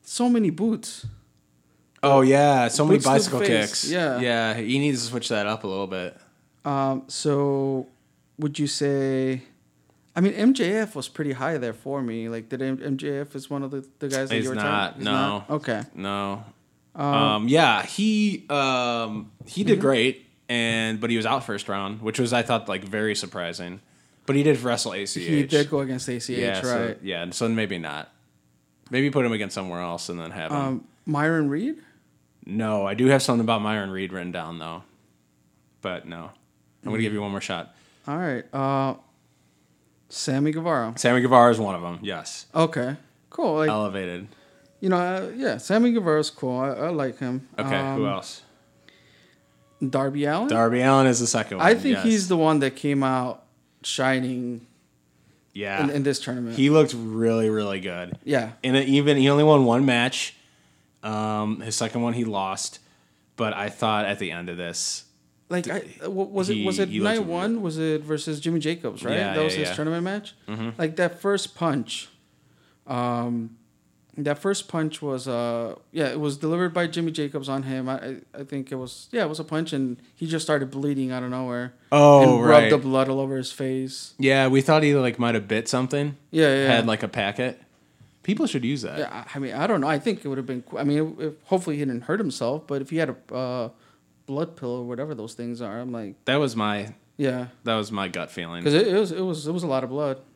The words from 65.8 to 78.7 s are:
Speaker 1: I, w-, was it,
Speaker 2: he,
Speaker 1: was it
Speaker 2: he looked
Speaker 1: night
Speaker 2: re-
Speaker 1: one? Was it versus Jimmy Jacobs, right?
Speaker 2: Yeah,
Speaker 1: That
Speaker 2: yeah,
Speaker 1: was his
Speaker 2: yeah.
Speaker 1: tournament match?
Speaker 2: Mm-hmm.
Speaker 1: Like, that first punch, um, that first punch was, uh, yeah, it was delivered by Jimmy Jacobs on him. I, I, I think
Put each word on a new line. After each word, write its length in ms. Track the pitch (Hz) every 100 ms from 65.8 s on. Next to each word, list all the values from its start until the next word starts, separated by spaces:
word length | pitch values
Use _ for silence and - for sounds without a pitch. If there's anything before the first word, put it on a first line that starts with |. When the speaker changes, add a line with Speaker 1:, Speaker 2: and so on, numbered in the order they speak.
| - -
Speaker 1:
I, 20 | 165
w-, 220 | 196 196
was 220 | 196 185
it, 60 | 214
Speaker 2:
he, 100 | 196
Speaker 1:
was 140 | 190
it 100 | 185
Speaker 2:
he 100 | 170
looked 180 | 202 226
Speaker 1:
night 60 | 180
Speaker 2:
re- 40 |
Speaker 1:
one? 300 | 170 202 233
Was 160 | 185 156
it 240 | 160 156
versus 380 | 151 151 160 147
Jimmy 200 | 160 165
Jacobs, 440 | 156 170 123 98
right? 100 | - 139
Speaker 2:
Yeah, 180 | 101
Speaker 1:
That 40 | -
Speaker 2:
yeah, 40 |
Speaker 1:
was 100 | 92 180
his 120 | -
Speaker 2:
yeah. 80 | 92
Speaker 1:
tournament 280 | 151 170 180
match? 280 | 208 208 - -
Speaker 2:
Mm-hmm. 220 | 107 113 113
Speaker 1:
Like, 160 | 156 160
that 240 | 175 175
first 320 | 196 196 - -
punch, 540 | 170 127 113 - - _ _ _ _ _ _ _ -
um, 720 | 123 123 120 120 120 113 - _ _ _ _ _ -
that 220 | 147 143
first 300 | 190 196 -
punch 340 | 165 156 156
was, 260 | 147 131 131
uh, 460 | 120 120 117 113 - _
yeah, 180 | 160 139
it 100 | 131
was 180 | 147 139
delivered 340 | 156 170 180
by 140 | 175 170
Jimmy 260 | 170 165
Jacobs 380 | 156 147 143 135
on 140 | 135
him. 260 | 135 131 127
I, 40 | 131
I, 160 | 123 131 - -
I 80 |
think 280 | 135 143 131